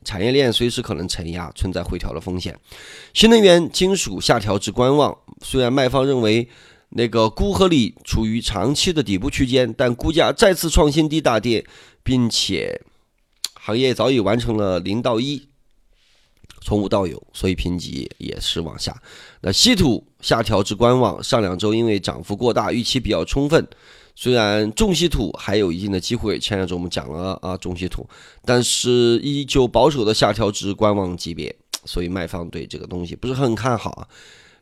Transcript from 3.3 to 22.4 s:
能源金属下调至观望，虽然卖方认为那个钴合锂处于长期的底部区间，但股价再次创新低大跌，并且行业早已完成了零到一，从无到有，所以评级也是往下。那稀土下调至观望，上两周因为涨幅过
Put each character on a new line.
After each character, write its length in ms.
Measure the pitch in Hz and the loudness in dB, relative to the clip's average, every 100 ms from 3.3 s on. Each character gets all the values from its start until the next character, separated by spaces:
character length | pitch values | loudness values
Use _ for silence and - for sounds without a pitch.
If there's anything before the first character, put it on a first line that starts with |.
能 100 | 233 | 8
源 300 | 202 175 165 | 8 6 4
金 260 | - 185 196 | 0 0 0
属 240 | - 90 | -2 -4
下 200 | - 123 | 0 0
调 180 | 101 101 | 2 -2
至 140 | - | -2
观 240 | 104 123 147 | 0 2 4
望， 200 | 127 - - - | 2 -2 -16 -18
虽 220 | - 131 | -6 -2
然 100 | 123 | 0
卖 160 | 135 127 | 2 2
方 160 | 135 | 2
认 160 | 135 131 | 0 2
为 280 | 110 110 120 - - _ - | 2 2 0 -10 -20 _ -12
那 180 | - 120 | -4 0
个 200 | 117 110 | 2 2
钴 220 | - 202 | 2 0
合 160 | 185 185 | 4 4
锂 260 | 160 104 - | 4 2 -2
处 220 | - - 110 | -4 -2 0
于 140 | 113 | -2
长 340 | 107 101 107 | -2 -2 0
期 180 | 143 - | 0 0
的 100 | 156 | 0
底 140 | 107 95 | -2 -2
部 140 | 117 | -2
区 160 | - 135 | -2 0
间， 260 | 127 123 110 | 2 0 0
但 180 | 127 | -2
股 180 | 120 156 | -2 -2
价 200 | 156 120 | 2 2
再 200 | 143 214 | 4 4
次 160 | 185 170 | 4 2
创 220 | - 151 | 4 4
新 180 | 143 156 | 4 2
低 120 | 156 | 2
大 180 | 147 113 | 0 0
跌， 260 | 117 110 - - - _ | 0 -2 -4 -16 -20 _
并 260 | - 127 117 | -2 0 2
且 520 | - - 90 50 50 - _ _ _ _ _ - | 0 -2 -4 -4 -8 -12 _ _ _ _ _ -12
行 220 | - - 110 | -12 -4 0
业 180 | 131 | 0
早 160 | 117 117 | 2 2
已 100 | 135 | 2
完 180 | 98 117 | 2 0
成 180 | 117 107 | 0 -2
了 240 | 101 92 | 0 -2
零 200 | 92 104 | -2 -4
到 200 | 127 113 | -2 -2
一， 280 | 135 143 - _ _ _ _ _ _ _ _ _ - - | -2 -6 -10 _ _ _ _ _ _ _ _ _ -20 -14
从 200 | - 104 | -4 -2
无 80 | 98 | 0
到 180 | 104 92 | 0 -2
有， 160 | 58 - | -6 -16
所 160 | - 95 | -4 -2
以 60 | |
评 240 | 92 92 87 | -2 -2 -4
级 320 | 80 67 - - | -6 -10 -10 -12
也 200 | - - | -12 -8
是 200 | - - | -6 -6
往 180 | 80 71 | -6 -8
下。 220 | - - - - - - | -10 -10 -18 -20 -20 -8
那 120 | - | -2
稀 240 | 98 233 233 | 2 4 4
土 280 | 170 101 - _ | 2 0 -4 _
下 220 | - 117 | -2 0
调 200 | 117 104 | 2 0
至 120 | 101 | 0
观 240 | 101 120 127 | 2 4 4
望， 240 | 113 - | 2 -2
上 180 | - 123 | -2 0
两 160 | 101 90 | 0 -2
周 160 | 107 | 0
因 140 | 110 117 | 0 2
为 120 | 101 | 0
涨 220 | 90 85 | -4 -8
幅 140 | 87 | -8
过 160 | 101 | -2